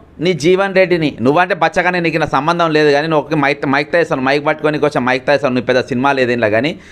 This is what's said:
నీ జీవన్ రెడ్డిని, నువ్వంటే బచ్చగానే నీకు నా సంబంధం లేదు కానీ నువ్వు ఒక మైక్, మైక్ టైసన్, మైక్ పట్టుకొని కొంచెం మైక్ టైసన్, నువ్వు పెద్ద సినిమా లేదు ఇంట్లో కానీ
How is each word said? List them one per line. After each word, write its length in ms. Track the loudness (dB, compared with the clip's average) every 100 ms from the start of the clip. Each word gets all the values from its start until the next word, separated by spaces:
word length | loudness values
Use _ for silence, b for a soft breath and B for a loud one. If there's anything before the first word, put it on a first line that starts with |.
| -16 -6
నీ 140 | -4
జీవన్ 420 | 0 2 2 2 2
రెడ్డిని, 420 | 2 2 -2 0
నువ్వంటే 340 | 0 2 0 0
బచ్చగానే 440 | -2 0 0 0
నీకు 180 | 0 -2
నా 80 | -2
సంబంధం 460 | -2 0 0 2
లేదు 200 | 2 2
కానీ 160 | 2 2
నువ్వు 200 | -2 0
ఒక 80 | 0
మైక్, 300 | 0 0 -2
మైక్ 260 | -2 0
టైసన్, 280 | 0 0 -2
మైక్ 260 | 0 0 0
పట్టుకొని 340 | -2 -2 0
కొంచెం 260 | -2 0 -2
మైక్ 200 | -2 0
టైసన్, 300 | 0 0 -2
నువ్వు 100 | 0
పెద్ద 220 | 0 0
సినిమా 240 | -2 0
లేదు 200 | 0 0
ఇంట్లో 180 | 0 0
కానీ 300 | 0 -2 -6 B